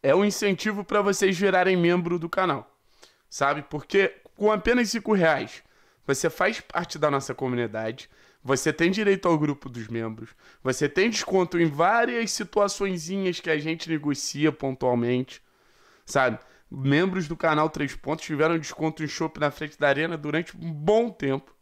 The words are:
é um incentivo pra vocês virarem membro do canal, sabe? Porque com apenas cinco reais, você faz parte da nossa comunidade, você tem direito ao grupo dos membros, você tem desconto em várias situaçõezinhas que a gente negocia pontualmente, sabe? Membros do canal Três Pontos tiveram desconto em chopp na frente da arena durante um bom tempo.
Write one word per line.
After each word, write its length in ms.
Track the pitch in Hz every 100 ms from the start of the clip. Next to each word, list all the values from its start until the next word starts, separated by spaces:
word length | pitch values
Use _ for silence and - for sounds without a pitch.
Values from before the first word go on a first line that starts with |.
é 140 | 139 165
um 100 | 208
incentivo 580 | 196 208 185 214 208
pra 180 | 190 208
vocês 360 | 202 196 196 180
virarem 400 | 202 185 180 185
membro 400 | 170 180 170 175
do 100 | 165
canal, 480 | - 185 135 - _ _ _ - _ _
sabe? 320 | - 139 151
Porque 540 | 147 151 - 196 190 - - _
com 160 | 208
apenas 380 | 214 226 247 226
cinco 240 | 233 208
reais, 480 | 208 165 139 117 - _ _ _ _ -
você 240 | 139 165
faz 300 | - 190 226
parte 380 | - - 175 156
da 140 | 147
nossa 240 | 139 135 127
comunidade, 720 | 135 123 117 110 110 113 - _ _ _
você 280 | 123 135 156
tem 180 | 151 170
direito 380 | 190 208 190 180
ao 100 | 160
grupo 320 | 147 143 135
dos 180 | 120 110
membros, 420 | 117 113 110 113 _ - _
você 240 | 127 131 147
tem 220 | 185 214
desconto 500 | 214 - 185 175 170
em 100 | 165
várias 600 | 143 170 233 240 240 226
situaçõezinhas 1080 | - 208 214 202 - 196 180 156 196 190 175
que 100 | 170
a 80 | 156
gente 320 | 156 160 160
negocia 600 | 160 147 139 - 143 151
pontualmente, 920 | 147 139 131 127 123 120 127 131 - _ _ _ _ _ _ -
sabe? 340 | 143 127 110 - _ _
Membros 580 | 139 135 143 190 185 156
do 80 | 165
canal 340 | 165 151 156
Três 260 | 156 143 -
Pontos 300 | - 156 -
tiveram 320 | 147 156 165
desconto 460 | 147 - 156 156
em 40 | 151
chopp 320 | - 160 -
na 120 | 147
frente 260 | - 156 -
da 100 | 143
arena 300 | 139 165 165
durante 380 | 147 151 175 -
um 140 | 165
bom 380 | 151 156 220 233
tempo. 460 | 185 139 135 - _